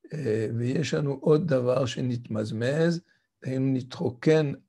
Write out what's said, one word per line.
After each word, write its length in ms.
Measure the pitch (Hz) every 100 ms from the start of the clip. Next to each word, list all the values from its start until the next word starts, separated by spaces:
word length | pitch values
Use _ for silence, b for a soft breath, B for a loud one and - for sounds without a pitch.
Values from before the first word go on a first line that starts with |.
| -
אה, 340 | 156 131 110 110 117
ויש 360 | 120 151 139
לנו 200 | 156 143
עוד 340 | 135 - 151 156
דבר 380 | 131 123 127
שנתמזמז, 1160 | 127 - 127 117 120 110 110 110 120 151 170 170 _ _ _ _
דהיינו 300 | 135 131 135
נתרוקן 800 | 131 123 - 170 - 156 156 147 139